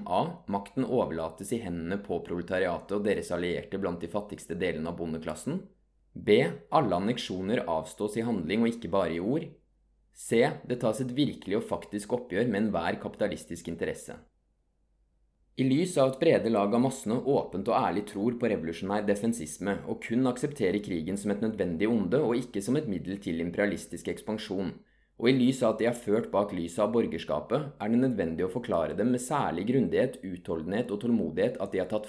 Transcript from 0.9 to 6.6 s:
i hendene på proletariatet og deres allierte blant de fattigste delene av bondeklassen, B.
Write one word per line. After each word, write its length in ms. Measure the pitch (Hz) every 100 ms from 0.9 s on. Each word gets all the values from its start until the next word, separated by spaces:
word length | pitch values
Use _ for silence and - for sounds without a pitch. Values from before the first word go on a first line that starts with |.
| 123 101 80 80 - 101
i 60 | 117
hendene 380 | 98 87 82 101
på 160 | 101 87 -
proletariatet 720 | 90 87 92 92 82 - 101
og 80 | 101
deres 240 | 87 85 87
allierte 420 | 87 78 - 95
blant 240 | 98 87
de 80 | 87
fattigste 480 | 104 - 76 - 82
delene 320 | 90 78 80
av 80 | 85
bondeklassen, 640 | 85 80 80 78 - 175 - _ _ _ _ 107
B. 240 | 87 107 156 -